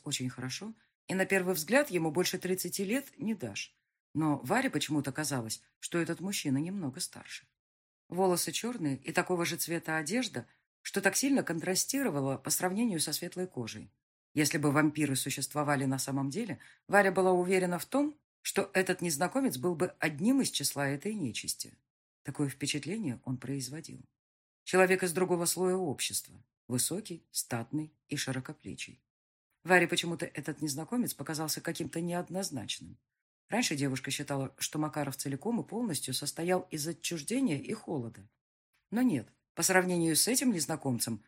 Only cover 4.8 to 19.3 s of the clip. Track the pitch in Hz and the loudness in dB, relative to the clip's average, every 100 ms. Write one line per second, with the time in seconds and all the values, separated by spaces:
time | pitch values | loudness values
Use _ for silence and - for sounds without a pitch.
4.8 | - 151 135 139 151 135 110 - - _ | 0 0 -2 -4 -2 -2 -4 -8 -12 _
5.8 | - 170 160 170 185 196 147 135 170 202 | -4 -2 -2 -2 -4 -4 0 0 0 -2
6.8 | 143 - - - - - - _ _ _ | -4 -4 -8 -10 -16 -16 -18 _ _ _
7.8 | _ _ _ 175 190 175 - - 226 240 | _ _ _ 0 2 2 0 -2 -4 -2
8.8 | 151 135 - 170 175 180 165 170 - 170 | -2 -2 -2 -2 0 0 0 -2 -4 -4
9.8 | 160 160 156 240 220 123 - _ _ _ | -2 -2 0 -2 -2 -6 -10 _ _ _
10.8 | - 202 190 - 277 269 - 170 160 185 | -6 0 2 2 2 2 2 -2 0 0
11.8 | - 269 247 143 135 135 - - 185 190 | 0 0 0 0 0 -2 -2 0 0 2
12.8 | 240 165 156 147 - 180 180 131 110 - | 0 0 -2 -2 -6 -4 -6 -4 -6 -8
13.8 | 127 _ _ _ _ - 147 156 147 156 | -14 _ _ _ _ 2 2 4 4 6
14.8 | 151 151 143 131 143 135 135 147 143 139 | 4 4 0 0 -2 -4 -2 -2 2 2
15.8 | 135 135 - 139 139 165 226 131 - - | 2 0 0 0 0 -2 -4 -6 -12 -20
16.8 | - 196 196 185 185 180 180 190 180 175 | 4 6 6 6 4 4 4 4 4 0
17.8 | - 269 294 - _ _ - - - 277 | 0 0 0 -2 _ _ -2 -2 2 2
18.8 | - 180 175 139 175 | 2 2 0 0 0